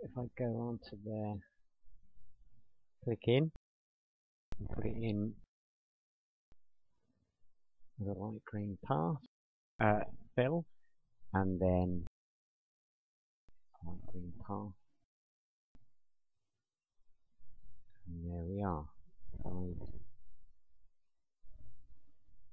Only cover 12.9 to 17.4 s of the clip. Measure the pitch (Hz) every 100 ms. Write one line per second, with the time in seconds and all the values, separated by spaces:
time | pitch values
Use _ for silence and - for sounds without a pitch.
12.9 | _ _ _ _ _ - - - - 85
13.9 | 90 - 95 87 101 - 101 104 92 _
14.9 | _ _ _ _ _ _ _ _ - -
15.9 | - - _ _ _ _ _ _ _ _
16.9 | _ - - _ -